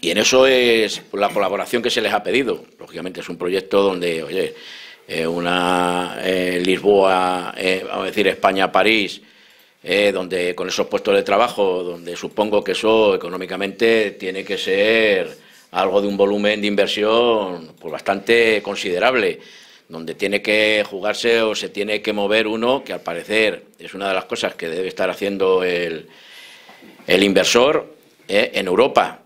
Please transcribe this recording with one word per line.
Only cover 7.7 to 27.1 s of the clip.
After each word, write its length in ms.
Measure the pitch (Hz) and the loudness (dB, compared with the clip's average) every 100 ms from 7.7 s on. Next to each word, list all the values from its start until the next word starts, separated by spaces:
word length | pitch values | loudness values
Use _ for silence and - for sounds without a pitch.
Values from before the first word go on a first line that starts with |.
| 95 95 | -2 -4
vamos 180 | 95 | -6
a 20 | 95 | -6
decir, 200 | 101 95 | 0 0
España, 440 | 90 98 95 92 | 2 0 2 0
París, 480 | 95 98 110 95 - - _ _ _ _ _ | 2 4 2 0 -8 -18 _ _ _ _ _
eh, 280 | - 92 104 | -2 2 2
donde 420 | 92 92 90 90 | 0 -4 -4 -4
con 140 | 90 90 | -4 -6
esos 180 | - 98 | -4 -2
puestos 280 | 101 - | -2 2
de 80 | 98 | 2
trabajo, 600 | - 101 120 - 98 92 | 2 2 2 2 0 0
donde 340 | 90 85 85 87 | -4 -10 -10 -10
supongo 480 | 85 - 107 104 | -10 -4 0 0
que 80 | - | 0
eso 420 | 92 110 110 107 | -2 2 4 4
económicamente 1000 | 95 87 92 92 92 98 95 113 113 104 | 2 -2 -8 -8 -6 -6 0 2 2 0
tiene 300 | - 95 92 | -4 -8 -8
que 120 | 98 95 | -6 -6
ser 720 | 101 95 107 113 110 98 82 76 - - _ | -2 0 2 4 4 2 -2 -8 -20 -20 _
algo 280 | 87 95 95 | -2 0 2
de 80 | 101 | 0
un 80 | 98 | 0
volumen 440 | 98 104 104 107 | 2 2 0 0
de 40 | 104 | -2
inversión, 1080 | 101 95 - 104 113 120 113 95 87 80 - | 0 -2 0 0 2 2 2 -2 -8 -14 -16
pues, 140 | 85 | -12
bastante 680 | 73 - 101 98 117 113 107 | -8 -4 -4 2 4 4 2
considerable, 760 | 101 98 101 87 110 127 98 82 - - - - _ | -2 -8 -4 2 2 2 0 -2 -10 -20 -20 -20 _
donde 260 | 82 82 | -14 -12
tiene 260 | 80 98 101 | -6 -2 -2
que 420 | - 107 107 107 101 | 0 2 2 2 0
jugarse 540 | 98 98 107 120 117 | -4 -4 -2 2 2
o 120 | 113 | 2
se 140 | 101 95 | -2 -6
tiene 320 | - 101 107 | -6 -4 -4
que 120 | 110 | -4
mover 320 | 104 101 107 110 | -2 0 2 0
uno, 360 | 110 117 135 | 0 0 0
que 80 | - | -2
al 60 | 90 | -10
parecer 640 | - 85 82 107 107 85 - _ | -8 -8 -2 0 2 0 -12 _
es 140 | 85 | -16
una 160 | 95 98 | -6 -4
de 60 | |
las 100 | 92 | -4
cosas 300 | - 113 104 | -4 -4 -4
que 140 | - 82 | -4 -8
debe 200 | 82 92 | -4 -6
estar 220 | - 92 | -2 -4
haciendo 520 | 90 101 101 95 92 | -2 -4 0 2 2
el, 440 | 92 87 85 80 - - - - - - - - - - | 2 -2 -4 -6 -12 -20 -20 -20 -20 -20 -20 -20 -20 -18
el 160 | - | 0